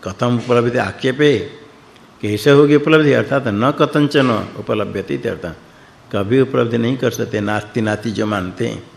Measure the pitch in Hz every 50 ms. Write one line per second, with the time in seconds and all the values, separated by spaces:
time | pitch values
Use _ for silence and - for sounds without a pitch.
0 | - - 98 - 123 120 123 117 113 123 123 120 117 120 117 127 110 - - -
1 | - 131 127 135 147 147 135 104 92 - - - - - - - - - - -
2 | - - - - - 104 104 104 - 147 143 143 147 143 147 143 143 160 160 156
3 | 151 143 131 117 107 107 135 139 127 120 101 101 117 135 147 - 156 143 - 151
4 | 147 139 - 147 131 127 117 104 95 98 - - 104 - 113 107 101 98 98 101
5 | 95 - 143 135 - 110 90 82 - 85 82 - - - - - - - - _
6 | - - - 101 101 98 123 135 131 117 - 127 120 113 117 117 117 117 135 131
7 | 135 123 113 - 123 117 - 107 104 104 104 107 - - - 123 110 110 107 104
8 | 107 117 104 101 110 107 107 101 92 92 - - 117 85 55 104 - - -